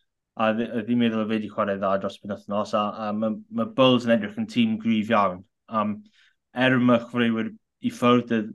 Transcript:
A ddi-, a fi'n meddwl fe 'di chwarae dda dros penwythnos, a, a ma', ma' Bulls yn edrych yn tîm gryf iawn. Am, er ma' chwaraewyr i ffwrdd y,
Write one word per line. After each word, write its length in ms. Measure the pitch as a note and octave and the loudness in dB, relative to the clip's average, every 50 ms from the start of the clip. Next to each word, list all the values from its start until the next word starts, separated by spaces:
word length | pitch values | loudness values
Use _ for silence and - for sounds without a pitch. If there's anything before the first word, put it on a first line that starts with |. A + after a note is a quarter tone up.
| _ _ _ _ _ _ _ - | _ _ _ _ _ _ _ -2
A 140 | A2+ A2 A2 | 0 0 0
ddi-, 140 | A2 A#2 A2 | 0 -2 -4
a 140 | A2+ A#2+ G#2+ | -4 -6 -4
fi'n 160 | A2 A#2+ A#2+ | 0 0 2
meddwl 240 | A#2+ A#2 A2 A2 A2 G#2+ | 2 2 0 0 -2 -2
fe 120 | A2 A2 | -2 -2
'di 100 | G#2+ G#2 | -4 -4
chwarae 280 | - - G#2+ G2+ G2 G2 | -4 -2 -2 -2 -2 -2
dda 160 | G2+ G2 F#2+ G2 | 0 0 0 0
dros 200 | G2 G2 - - | -2 -4 -8 -10
penwythnos, 540 | - G2+ G2+ - - - G2+ G#2 G#2 G2+ - A2 | -10 -10 -10 -10 -8 -6 -4 -4 -4 -2 -2 -2
a, 60 | G#2 G#2 G2 G#2+ A2 G#2+ | -2 -2 -4 -6 -6 -6
a 0 | G#2 | -4
ma', 200 | G#2+ A2+ A2 A2 G2+ G#2+ - | -2 -2 -2 -4 -4 -8 -8
ma' 200 | A2 A#2 A2+ A2 - | -6 -6 -6 -2 2
Bulls 300 | - C3 B2+ B2+ A#2+ A#2+ A#2 | 4 4 6 6 4 4 2
yn 60 | A#2 | 2
edrych 220 | A#2 G2+ G2+ - - | 2 0 -2 -6 -6
yn 80 | A2+ G2+ | -8 -4
tîm 240 | - B2 A#2 A2 A2 G#2+ | 0 0 0 2 0 -2
gryf 300 | A2 A2+ A2+ G#2+ G#2 G#2+ | -2 0 0 0 0 2
iawn. 300 | A2+ G#2+ G2+ F#2+ F2+ F#2 G2 _ _ _ _ - | 2 2 2 0 -2 -6 -10 _ _ _ _ -6
Am, 280 | A2+ A2 G#2 G#2+ G#2 G#2+ - _ _ _ _ _ _ _ _ _ - | -4 -2 -2 -2 -4 -6 -10 _ _ _ _ _ _ _ _ _ -4
er 220 | A#2+ B2+ C3 C3 B2+ | 0 2 2 4 4
ma' 200 | B2 B2 B2 A#2 A#2 - | 4 4 4 4 2 -2
chwaraewyr 420 | - B2 A#2+ A#2 A2+ A2+ A2 A2 G#2 - _ _ _ _ | -2 0 0 0 0 -2 -4 -6 -8 -12 _ _ _ _
i 120 | - B2 | -6 -6
ffwrdd 440 | A#2+ - - A#2+ B2 B2 A#2 A#2+ A#2 | -4 0 4 4 4 4 4 2 0
y, 80 | A2+ G#2 G#2+ - | -2 -2 -4 -8